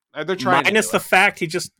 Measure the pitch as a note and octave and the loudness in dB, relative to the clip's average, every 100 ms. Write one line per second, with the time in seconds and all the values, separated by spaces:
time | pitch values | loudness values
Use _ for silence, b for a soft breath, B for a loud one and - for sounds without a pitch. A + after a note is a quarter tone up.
0 | _ C#3 D#3 F#3 G3 F3 D3 G#3 - G3 | _ -12 -8 -4 0 2 2 0 0 -2
1 | - F#3+ G3+ - E3 E3+ - _ | 2 2 2 0 -6 -6 -8 _